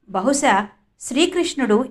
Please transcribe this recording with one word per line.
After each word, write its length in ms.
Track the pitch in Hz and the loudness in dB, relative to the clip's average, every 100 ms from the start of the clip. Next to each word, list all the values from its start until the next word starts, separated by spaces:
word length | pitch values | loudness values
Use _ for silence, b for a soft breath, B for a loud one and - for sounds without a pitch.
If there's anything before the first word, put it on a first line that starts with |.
| - | -8
బహుశా 580 | 185 208 277 285 196 208 - _ _ | -4 0 0 2 2 -2 -10 _ _
శ్రీకృష్ణుడు 880 | - 254 349 349 330 - 247 214 262 | -6 0 0 0 -2 -2 0 2 0